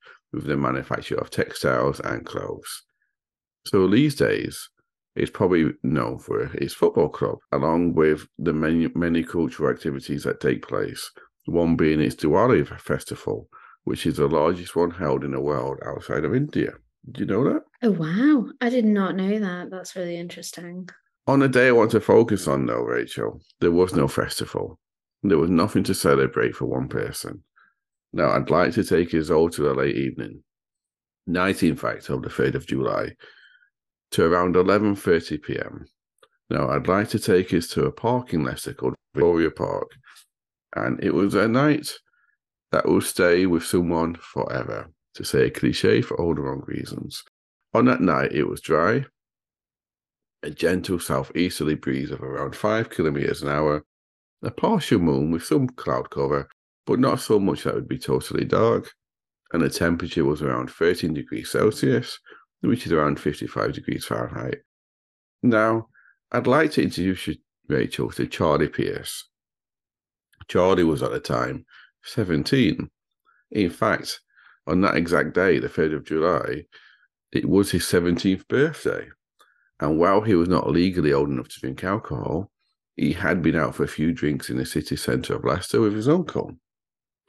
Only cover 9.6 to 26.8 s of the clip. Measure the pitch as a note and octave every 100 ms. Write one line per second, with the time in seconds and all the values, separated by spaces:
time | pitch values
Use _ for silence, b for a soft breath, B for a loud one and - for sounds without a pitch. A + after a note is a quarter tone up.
9.6 | C#2+ B1 D#2 C#2 - D2 B1 - C#2 A1+
10.6 | - G1+ G1+ - - b b _ - E2+
11.6 | E2 E2 D#2 D2+ E2+ - D#2 F2 B2 F2+
12.6 | C#2+ - - C#2 - - - G#1+ - b
13.6 | b b - - E2 D2 C#2+ D2+ D#2+ F2+
14.6 | F2 E2 F2 F2 D2+ C2+ C#2+ C2 C#2+ C#2
15.6 | C2+ C2+ - C#2+ - C2+ D2+ B2 D3 A#2+
16.6 | - - _ _ - - - G2+ D3 D#4
17.6 | - - A#3 E3+ D#3 F#3+ C#4+ C#4+ - -
18.6 | A#3+ B3 A3 G3+ F#3+ F#3 F#3+ G#3+ G3 F3+
19.6 | F#3 F#3 F#3 F#3+ F3 E3+ F3 F3 F3+ -
20.6 | F3 F3+ F#3 - _ _ - C#3 C3+ B2+
21.6 | B2+ A#2 A2 A2 - G#2 A#2+ G2 D#2+ C#2
22.6 | B1 A#1 A#1 A#1+ A#1 - A1 B1+ _ -
23.6 | F2 E2+ F2+ E2 C#2 - - - G1+ -
24.6 | G1+ - _ _ _ _ G2+ D#2+ E2+ E2+
25.6 | G#2 G2 F#2 F#2+ E2 C#2 C2 - A#1 -
26.6 | B1+ B1+